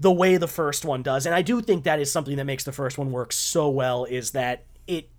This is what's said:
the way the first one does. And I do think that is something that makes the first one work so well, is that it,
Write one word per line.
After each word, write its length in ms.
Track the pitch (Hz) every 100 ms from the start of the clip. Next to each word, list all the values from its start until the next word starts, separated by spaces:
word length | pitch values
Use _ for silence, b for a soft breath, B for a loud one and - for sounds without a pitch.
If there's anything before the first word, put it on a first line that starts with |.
the 100 | 185
way 260 | 180 185 185
the 120 | 170
first 360 | - 151 143
one 180 | 160 131
does. 200 | 131 135
And 80 | 143
I 100 | 170
do 180 | 170 240
think 240 | - 185
that 160 | 143 156
is 100 | 139
something 260 | 170 135 139
that 60 |
makes 200 | 139 131
the 80 | -
first 260 | 135 135 131
one 140 | 139
work 200 | 123 120
so 360 | - - 165 147
well, 360 | 135 127 123
is 280 | 123 127 113
that 320 | 131 123 123 - - -
it, 220 | 170 -